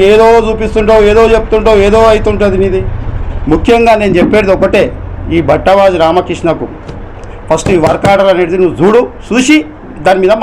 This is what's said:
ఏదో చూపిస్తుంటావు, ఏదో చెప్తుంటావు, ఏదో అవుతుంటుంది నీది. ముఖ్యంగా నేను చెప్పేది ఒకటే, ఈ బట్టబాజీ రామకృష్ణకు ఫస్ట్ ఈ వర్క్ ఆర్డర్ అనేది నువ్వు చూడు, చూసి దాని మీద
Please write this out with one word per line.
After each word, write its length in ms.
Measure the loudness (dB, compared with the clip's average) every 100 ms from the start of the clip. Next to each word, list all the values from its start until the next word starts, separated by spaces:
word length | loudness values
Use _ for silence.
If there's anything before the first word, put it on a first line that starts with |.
| 4
ఏదో 180 | 4 4 4 2
చూపిస్తుంటావు, 560 | -2 -4 -2 2 4 4
ఏదో 100 | 4 4
చెప్తుంటావు, 440 | 2 0 0 2 2 2
ఏదో 100 | 2 2
అవుతుంటుంది 480 | 2 0 -2 0 0
నీది. 180 | -2 -2 -4 -6 -6 -6 -6 -6 -2
ముఖ్యంగా 420 | 0 2 2 2 2
నేను 140 | 2 0
చెప్పేది 340 | 2 2 0 0
ఒకటే, 260 | 0 0 -2 -4 -12 -10 -6 -2
ఈ 40 | 0
బట్టబాజీ 480 | 0 2 2 2 2 0
రామకృష్ణకు 600 | 0 -2 -4 -4 -4 -6 -12 -16 -16 -16 -16 -16 -12 -4
ఫస్ట్ 220 | -2 0 0
ఈ 20 | 0
వర్క్ 200 | 0 0
ఆర్డర్ 180 | 2 2
అనేది 240 | 0 -2 0
నువ్వు 140 | -2 0
చూడు, 180 | 2 2 0 -6 -4
చూసి 280 | -2 2 0 0 -10 -18 -6
దాని 160 | 0 2
మీద 100 | 2 0